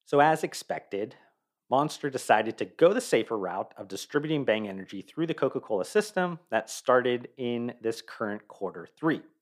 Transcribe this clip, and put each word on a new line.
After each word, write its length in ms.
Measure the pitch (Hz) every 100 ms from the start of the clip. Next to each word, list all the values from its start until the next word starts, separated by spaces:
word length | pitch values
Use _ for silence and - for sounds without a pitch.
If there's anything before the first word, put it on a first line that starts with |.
So 160 | - 143
as 240 | 151 156
expected, 720 | 175 - - 80 - 98 113 - _ _ _ _ -
Monster 400 | 127 151 - 143
decided 480 | 127 - 110 110 113
to 60 |
go 280 | 101 - 165
the 80 | 226
safer 360 | - 131 107 110
route 380 | 92 92 113 -
of 120 | 101
distributing 560 | 95 - 147 151 156
Bang 240 | 120 110 107
Energy 340 | 95 95 101
through 240 | - - 165
the 80 |
Coca-Cola 500 | 156 135 135 - 104
system 540 | 123 208 208 - 180 165 -
that 220 | 110 -
started 580 | - - 127 123 123 120 -
in 380 | 123 120 120 120
this 200 | 113 113
current 460 | - - 107 104 -
quarter 400 | - 98 87 -
three. 360 | _ 160 120 - _